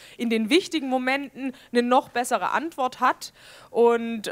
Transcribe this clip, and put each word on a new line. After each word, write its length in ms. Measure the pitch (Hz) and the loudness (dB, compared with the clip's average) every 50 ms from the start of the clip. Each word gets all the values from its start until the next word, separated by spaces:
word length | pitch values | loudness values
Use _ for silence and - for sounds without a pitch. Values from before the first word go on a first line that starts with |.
| - - - | -20 -18 -10
in 140 | - 240 233 | -6 -4 -2
den 200 | 226 220 220 202 | 0 0 2 2
wichtigen 380 | 269 349 392 - - 320 262 269 | 2 2 2 0 -4 -6 -4 -2
Momenten 640 | 254 254 254 254 262 277 285 262 - 226 262 269 247 - - - | -2 -2 0 -2 -2 -2 -4 -8 -12 -10 -10 -10 -10 -12 -10 -4
eine 120 | - 240 240 | -2 0 2
noch 240 | 240 247 262 262 - | 4 4 2 2 0
bessere 420 | - 240 240 - 247 208 180 - | -2 -4 -2 0 -2 -2 0 0
Antwort 480 | - 220 269 330 - - 262 254 - - | -2 -2 -2 -4 -4 -4 -4 -4 -2 0
hat. 340 | 247 254 339 - - - - - - - - - - - | 0 0 0 -2 -6 -18 -18 -20 -20 -20 -20 -20 -18 -6
Und, 580 | - - 233 233 233 233 233 233 233 226 196 180 | 0 4 4 4 4 2 0 -4 -6 -6 -4 -2